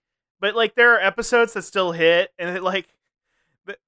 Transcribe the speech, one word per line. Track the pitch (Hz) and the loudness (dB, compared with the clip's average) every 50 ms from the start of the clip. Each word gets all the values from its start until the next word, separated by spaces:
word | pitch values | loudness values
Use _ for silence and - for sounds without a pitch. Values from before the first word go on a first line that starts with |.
| _ _ _ _ _ _ _ - | _ _ _ _ _ _ _ -6
but, | 196 208 226 | -6 -4 -2
like, | 233 226 220 - | -2 -2 -2 2
there | 247 240 240 233 | 2 4 4 4
are | 202 | 4
episodes | 185 196 190 233 226 - 247 233 233 226 - | 2 -2 -2 -4 -4 0 2 2 2 0 -2
that | 208 170 | -8 -10
still | - - 202 185 175 170 | -6 -4 -2 -2 -2 0
hit, | 170 160 165 170 175 190 - _ - | 2 2 4 4 4 0 -2 _ -10
and | 175 175 180 | -8 -8 -6
it, | 185 185 | -6 -6
like, | 185 190 190 175 _ _ _ _ _ _ _ _ _ _ _ _ _ _ _ _ | -4 -4 -6 -8 _ _ _ _ _ _ _ _ _ _ _ _ _ _ _ _
the, | 190 202 - _ | -20 -20 -20 _